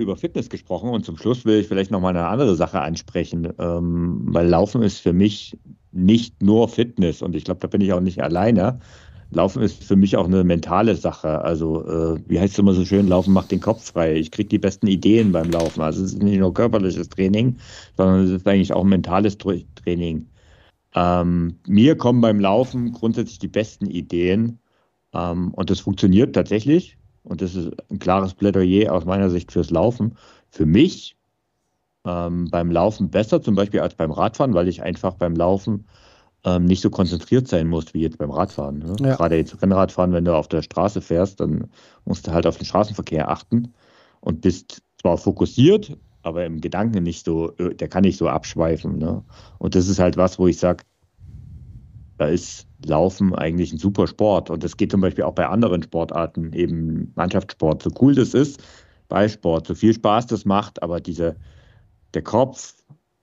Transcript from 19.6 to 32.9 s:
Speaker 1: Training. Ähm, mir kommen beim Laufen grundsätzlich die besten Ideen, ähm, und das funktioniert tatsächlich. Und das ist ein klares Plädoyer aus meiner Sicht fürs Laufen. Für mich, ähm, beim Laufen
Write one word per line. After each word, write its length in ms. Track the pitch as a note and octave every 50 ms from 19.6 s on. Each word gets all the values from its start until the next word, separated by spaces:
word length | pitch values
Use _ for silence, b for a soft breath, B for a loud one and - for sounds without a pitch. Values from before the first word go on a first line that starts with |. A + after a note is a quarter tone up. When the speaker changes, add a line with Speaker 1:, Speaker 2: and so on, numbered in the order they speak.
| - - - -
Speaker 1:
Training. 460 | - F2 F2 F2 F2 E2 D#2+ D2+ D#2 - b b b b b b b b b _ _ _ -
Ähm, 640 | F2 F2 F2 F2+ F2+ F2 F2 F2 E2+ E2+ E2+ E2+ _ -
mir 320 | F2+ G2+ G#2 A#2 D3+ D#3
kommen 240 | A#2+ - B2 B2 B2
beim 180 | A#2 A2 G#2 G#2
Laufen 500 | G2 F#2+ G2+ A#2+ C3 - C3 B2 A#2+ A#2
grundsätzlich 480 | A#2+ - A2+ A2+ G#2+ B2 G#2+ - - -
die 80 | G2
besten 400 | F2+ - G2+ A2 - - - G2+
Ideen, 720 | - E2+ F2 C#2+ - F2 E2+ F2 F2+ G2 A2 A2+ A#2 A#2 - _ _ _ _ _ _ _ _ _ _ -
ähm, 380 | E2 F2 F2 E2+ F2+ F2+ F2 -
und 160 | G2 F#2 G2+
das 100 | F#2 -
funktioniert 560 | - G2+ G2 - G#2+ F#2 F2+ G#2+ C#3 B2+ -
tatsächlich. 640 | - - - G2+ G#2+ A2 C#3 D#3 F#3 F#3+ - _ _ _ _ _ _ _
Und 180 | - F2 D#2+
das 140 | F#2 F2 F#2
ist 160 | F#2 E2 - - - - -
ein 100 | - G2
klares 340 | - F#2 F#2 G2 G2 F#2+ -
Plädoyer 580 | - G2+ G2+ F2+ F#2+ F#2 F2+ F#2+ G2+ G#2+ - F2+
aus 120 | F2+ E2
meiner 240 | F2+ F#2+ G2 G2 F#2
Sicht 200 | F2 F2 - -
fürs 200 | - F2+ D#2+ -
Laufen. 440 | E2+ D#2+ G2 A#2+ B2+ - G#2 A#2 b b b b b b b b
Für 160 | - - D#2
mich, 480 | D#2 E2+ A2+ E3 F#3+ - - - - _ _ _ _ _ _ _ _ _ _ _ _ _ _ _ _ _ _ -
ähm, 440 | F2+ F2 F2 F2 E2+ E2+ F2 F2 E2
beim 180 | - F2 E2+ E2+
Laufen 400 | E2+ E2+ F2+ G#2+